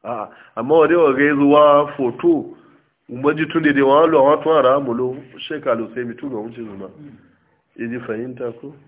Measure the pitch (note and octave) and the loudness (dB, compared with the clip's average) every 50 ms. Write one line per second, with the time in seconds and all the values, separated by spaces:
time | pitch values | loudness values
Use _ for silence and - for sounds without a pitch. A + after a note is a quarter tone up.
0 | _ G#2+ A#2+ A2 G#2 - - - - _ _ A2 A#2 C3+ D#3 E3 D3+ D3+ E3+ F3 | _ -10 -10 -10 -10 -12 -14 -20 -20 _ _ -10 -2 2 4 4 4 4 4 4
1 | E3 C#3+ C3 C3 C#3+ D3 D3 C#3 C#3+ C#3+ D3 D3 D3+ D3 C#3+ C#3+ D3 C#3+ - - | 4 2 2 2 2 2 2 2 4 4 6 6 6 6 6 4 2 0 -4 -4
2 | C3+ A#2+ A#2 - - F3 E3 C#3+ A2+ - - _ _ _ _ _ _ _ _ _ | -4 -4 -4 -2 0 0 0 0 -4 -10 -16 _ _ _ _ _ _ _ _ _
3 | _ - B2 B2 C3+ D3 D#3 D#3 D#3 - - E3 D#3+ D3 C#3+ C#3 C#3 C3+ C#3 D3+ | _ -16 -12 -2 -2 -2 0 -2 -4 -4 -4 -2 0 0 2 2 2 4 4 4
4 | E3 E3 D#3+ C#3+ C3 C#3+ D3+ D3 D3+ D#3 D#3+ D3+ B2+ B2+ C3+ C#3+ C#3 B2+ A#2 B2 | 4 4 4 4 4 4 2 0 0 0 2 2 4 2 2 0 -2 -4 -4 -4
5 | B2+ B2+ B2+ C#3+ C3+ - - - - - D#3+ D3 - C3+ A#2 A#2 A2+ G#2 A2 B2 | -4 -6 -6 -10 -16 -20 -20 -20 -14 -12 -12 -8 -4 -4 -4 -4 -6 -10 -10 -10
6 | B2 A#2+ A2+ - - C#3 B2+ G#2+ G#2+ A#2 A2 A#2 A#2 G#2+ G2 F#2+ G2 F#2+ - D3+ | -10 -10 -12 -12 -12 -10 -10 -10 -10 -12 -14 -14 -16 -16 -14 -16 -16 -18 -18 -20
7 | D3 C#3+ A2+ G2 _ _ _ _ _ _ _ _ _ _ _ - A2+ A2+ A#2+ B2 | -20 -20 -20 -20 _ _ _ _ _ _ _ _ _ _ _ -12 -10 -10 -10 -10
8 | A#2+ - A2 A2 B2 B2+ B2+ B2+ B2+ A#2 A2 - - C#3 D3+ - _ | -10 -10 -10 -10 -10 -12 -12 -10 -10 -12 -10 -14 -20 -20 -20 -20 _